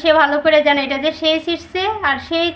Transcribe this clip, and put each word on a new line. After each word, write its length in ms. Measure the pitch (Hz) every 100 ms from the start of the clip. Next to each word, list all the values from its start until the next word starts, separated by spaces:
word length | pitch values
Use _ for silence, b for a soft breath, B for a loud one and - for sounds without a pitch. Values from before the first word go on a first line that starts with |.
সে 80 | 330 311
ভালো 160 | 285 294
করে 140 | 311 302 294
জানে 140 | 285 262
এটা 120 | 277
যে 60 | 302 311
সে 80 | 320 320
ছিঁড়ছে, 380 | 320 330 - 359 392 427 302
আর 80 | 262 -
সেই 200 | 330 339